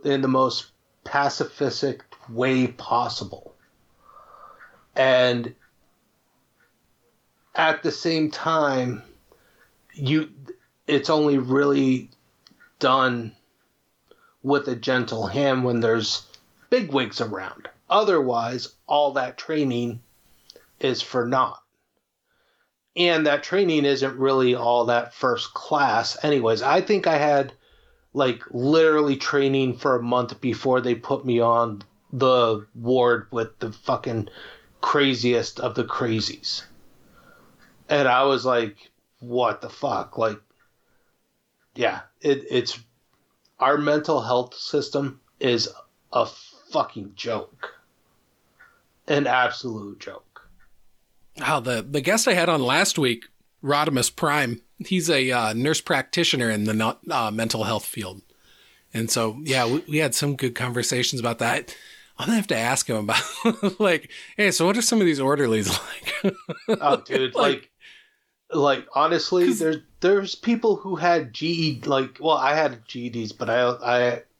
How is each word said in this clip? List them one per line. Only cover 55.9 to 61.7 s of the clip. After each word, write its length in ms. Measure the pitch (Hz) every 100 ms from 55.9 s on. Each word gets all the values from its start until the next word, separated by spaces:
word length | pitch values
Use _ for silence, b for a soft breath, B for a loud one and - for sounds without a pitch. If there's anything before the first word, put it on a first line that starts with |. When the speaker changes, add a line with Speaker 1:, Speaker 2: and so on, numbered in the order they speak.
| 135 - 175 160 139 117
Speaker 2:
in 140 | 107
the 100 | 107
no-, 240 | 107 110 - 170
uh, 200 | 139 110
mental 340 | 107 113 113
health 220 | 107 107 -
field. 360 | 117 92 98 _ b b b b b b
And 180 | 117 113
so, 280 | 123 110 123
yeah, 200 | 156 131 117
we, 180 | 147 165
we 100 | 151
had 160 | 143
some 200 | - 143 135
good 180 | 127
conversations 640 | 117 123 120 113 127 123 127
about 180 | 117 113
that. 360 | 117 135 -